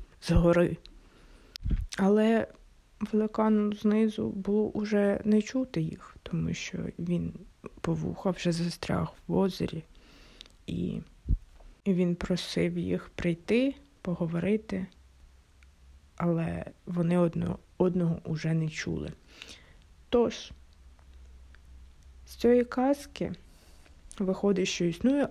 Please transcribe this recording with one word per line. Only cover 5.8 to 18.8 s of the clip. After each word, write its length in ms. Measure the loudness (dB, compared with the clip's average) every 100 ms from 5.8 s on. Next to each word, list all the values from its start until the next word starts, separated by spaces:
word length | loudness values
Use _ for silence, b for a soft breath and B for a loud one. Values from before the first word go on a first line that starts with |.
їх, 340 | -4 -6 -16 -18
тому 300 | -6 -2 -2
що 240 | -4 -6 -8 -8 -6
він 340 | -4 -2 -4 -8 -16 _ -20 -8
по 120 | -4
вуха 360 | -2 -4 -2 -2
вже 220 | -2 -2
застряг 600 | 0 -2 -4 -4 -2 -4 -6 -2
в 100 | 0
озері, 460 | 0 0 -6 -6 -12 B B B B B B -18 -8
і, 340 | -6 -4 -6 -10 -10 -2 -2 -2 -20 -20 -4
і 100 | 0
він 220 | 2 2 0
просив 600 | -2 -2 -2 -2 -2 -2
їх 320 | -2 -4 -4
прийти, 680 | -4 -2 -2 0 2 2 -2 -14 _
поговорити, 840 | -6 -4 -2 -2 0 0 -2 -8 -8 -12 -20 -20 -20 -20 _ -20 -20 -20 -20 -20 -18 -2
але 500 | 0 0 -2 -6 -10 -12 -6
вони 320 | -2 2 4
одно-, 400 | 2 0 -4 -6 -8 0
одного 420 | 2 2 0 -2
уже 300 | -4 -4 0
не 160 | 0 -2
чули. 420 | -4